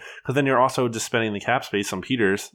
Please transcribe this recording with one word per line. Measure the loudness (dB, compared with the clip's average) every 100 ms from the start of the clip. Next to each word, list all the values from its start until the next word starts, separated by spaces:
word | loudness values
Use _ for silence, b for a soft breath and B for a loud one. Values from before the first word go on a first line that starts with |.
| B B -4
'Cause | 0
then | 2
you're | 4
also | 4 2 -2
just | -2 -2
spending | 0 0
the | -2
cap | -2 -2 -2
space | -4 -4
on | -6
Peters. | -4 0 2 2 -4